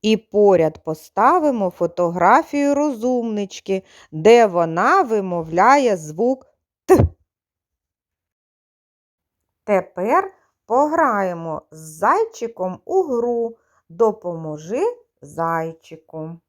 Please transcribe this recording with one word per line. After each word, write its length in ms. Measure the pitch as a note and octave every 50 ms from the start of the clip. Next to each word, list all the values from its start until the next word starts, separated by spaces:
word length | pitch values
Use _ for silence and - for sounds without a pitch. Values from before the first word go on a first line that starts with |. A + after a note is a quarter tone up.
| -
І 140 | A3 A3
поряд 680 | G#3+ _ _ - G3+ G#3 G3+ F#3+ E3+ D#3+ D#3 D#3 - _
поставимо 840 | - D#3 - - - _ - G#3+ B3+ D#4+ F4+ D4+ D4 C4 A3+ G3 F3+
фотографію 1040 | - - F3 E3+ E3 - F3+ E3+ E3+ F3+ F3 F#3 A3+ C#4+ D#4+ - - C#4+ C#4+ C#4+ C#4+
розумнички, 1080 | C#4 D4 D4+ C4+ G#3+ A3 B3+ B3+ B3 A#3 A#3 G#3+ G#3 G3+ F#3+ - - _ - G3 F#3+ F#3+ _ _ - - _ -
де 340 | D#3 D#3+ G#3 A#3 A#3+ A#3
вона 560 | G#3 F3 F3 E3+ E3+ D#3+ E3+ G3+ B3+ E4+ G4 F4+
вимовляє 960 | A#3+ A3 G#3+ F#3+ F#3 F3 F3 D#3+ D#3+ D#3+ F3 F#3+ A#3 C#4 D4 C4+ A#3+ G#3
звук 500 | F3 D#3 D3+ D#3 D#3+ A3 B3 C4 C4 - _ _ _ _ _ _ _ _
Т. 240 | - F#4+ - G#2 E2+ - _ _ _ _ _ _ _ _ _ _ _ _ _ _ _ _ _ _ _ _ _ _ _ _ _ _ _ _ _ _ _ _ _ _ _ _ _ _ _ _ _ _ _ _ _ _ _ _ _ _
Тепер 680 | - G#3 F#3+ F3+ - _ - F3+ G#3+ C#4 F4+ G4 F#4+ _ _ _ _ _ _ _
пограємо 960 | _ A3 B3+ D4 D4+ D#4 E4 D#4+ C4+ A3 G3+ G3 F#3 F3 E3+ E3 E3 D#3 D3 _ _
з 80 | - D#3
зайчиком 1000 | D#3+ D#3+ D#3 D#3 F#3 A3+ D4+ G4+ A4+ A4 - - A#4 - - - F3+ F#3 F#3 - _
у 180 | - E4 F#4+ F#4
гру 540 | D#4 B3+ A#3 A#3 A#3+ A#3+ A#3 A#3 A3+ A3+ _ _ _ _ _ _ _
«Допоможи 960 | E3 E3+ A3+ A3 G#3 G#3+ - F3 F3 E3 D#3+ D#3 D3+ D3+ D#3 E3 G#3+ C4 F#4 A#4 B4 - _ _ _ _ -
зайчику». 1080 | C#3+ D#3 D#3 E3 E3 E3 E3 D#3+ E3 E3 E3 _ - D#3+ D#3 _ _ - D#3+ D#3 D#3 E3 E3 _